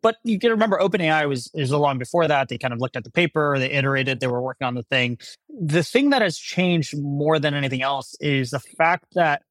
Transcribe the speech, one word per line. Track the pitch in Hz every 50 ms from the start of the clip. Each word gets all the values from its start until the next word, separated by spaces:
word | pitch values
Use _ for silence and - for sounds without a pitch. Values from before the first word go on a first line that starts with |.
| -
But | 226 226 _ _
you | 233 220
can | 190 - 233
remember | 226 208 226 220 196 175
Open | 185 196 214 196
A | 170 156
I | 156 156 151
was, | 143 139 123 - - -
is | 165 143 127
long | 143 147 147 143 135
before | 123 123 - - 175 165
that. | 147 147 139 135
They | - 127 117
kind | - 127 120
of | 117
looked | 127 131 -
at | 127 -
the | 117
paper, | _ 170 180 160 _ 165 151 147 143
they | 135 127 131
iterated, | 143 139 135 139 139 135 131 135 131 110
they | 127
were | 127 123 123
working | 127 131 127 _ 135
on | 123 123
the | 123 110
thing. | _ 135 127 123 120 120 - - - - _ _ -
The | 311 247 175 147 147 175
thing | 160 - - 247 277 285
that | 277 254
has | 220 185 151
changed | - - - - 180 185 180 175 165 139 - - 151
more | 143 143 143 143 147 156 160 156
than | 143 151 143
anything | 143 139 135 131 127
else | 131 135 139 135 127 - - -
is | 147 147 139 135 131 117
the | 143 135
fact | - - - - 160 165 175 180 _ _ _
that | 185 170 156 143 143 _ _